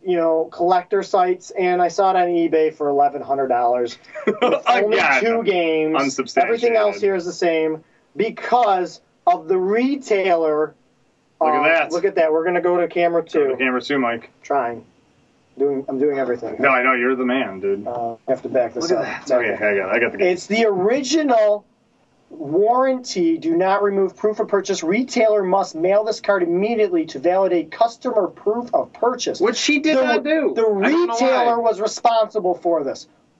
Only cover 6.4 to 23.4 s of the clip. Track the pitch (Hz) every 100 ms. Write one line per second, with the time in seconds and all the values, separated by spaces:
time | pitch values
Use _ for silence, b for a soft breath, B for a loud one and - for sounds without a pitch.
6.4 | 185 233 233 226 208 202 202 190 170 170
7.4 | 175 160 160 156 b b b 143 220 233
8.4 | - 240 226 190 175 - _ _ - 175
9.4 | 160 185 185 214 254 277 - 202 190 170
10.4 | 160 151 151 - _ _ _ _ _ -
11.4 | 156 151 151 165 147 170 196 190 160 160
12.4 | 165 175 175 175 170 175 170 170 165 165
13.4 | 139 127 131 127 123 143 123 113 - _
14.4 | - 143 120 117 - _ _ _ _ _
15.4 | _ - 139 135 135 135 147 139 127 120
16.4 | 113 110 135 131 127 127 123 127 123 127
17.4 | 110 95 98 98 110 120 117 117 - 131
18.4 | 123 123 117 120 165 180 - - - 123
19.4 | 120 95 104 101 95 117 117 - 185 180
20.4 | - 214 226 190 190 262 254 311 302 233
21.4 | 214 208 - _ _ _ _ _ _ -
22.4 | 143 160 208 240 262 262 254 196 165 165